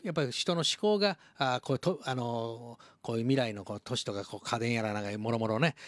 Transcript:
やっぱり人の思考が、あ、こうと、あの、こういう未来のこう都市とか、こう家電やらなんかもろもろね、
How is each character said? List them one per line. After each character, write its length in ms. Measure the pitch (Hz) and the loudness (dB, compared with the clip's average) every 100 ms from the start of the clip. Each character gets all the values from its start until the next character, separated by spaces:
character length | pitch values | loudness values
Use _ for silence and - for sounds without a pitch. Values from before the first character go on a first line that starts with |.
や 100 | 196 | -4
っ 20 | |
ぱ 80 | 160 | 0
り 100 | 135 | 0
人 220 | - - | 0 0
の 60 | 170 | 2
思 200 | 160 - | 2 2
考 180 | 208 208 | 4 4
が、 200 | 202 185 - - | 2 0 -8 -2
あ、 240 | 135 123 | 0 0
こ 120 | - | 0
う 40 | 131 | 0
と、 220 | 175 202 | 0 -2
あ 100 | - | -2
の、 640 | 127 120 117 113 113 120 117 - - | -2 -2 -2 -4 -8 -12 -18 -20 -12
こ 120 | - | -4
う 40 | 117 | 0
い 20 | |
う 20 | |
未 120 | 120 135 | 2 4
来 180 | 117 | 2
の 100 | 104 | -2
こ 100 | 95 | -8
う 60 | 104 | -8
都 140 | - | -6
市 100 | 123 | -4
と 80 | - | -4
か、 120 | 98 | -6
こ 160 | 98 104 | -6 -8
う 40 | - | -2
家 120 | 120 | 0
電 140 | 117 | 2
や 100 | 117 | 2
ら 100 | 107 | 0
な 80 | 104 | -2
ん 120 | 101 | -4
か 60 | 104 | -4
も 120 | 110 | -2
ろ 80 | 117 | 0
も 100 | 110 | 2
ろ 120 | 110 | 4
ね、 160 | 160 - | 2 0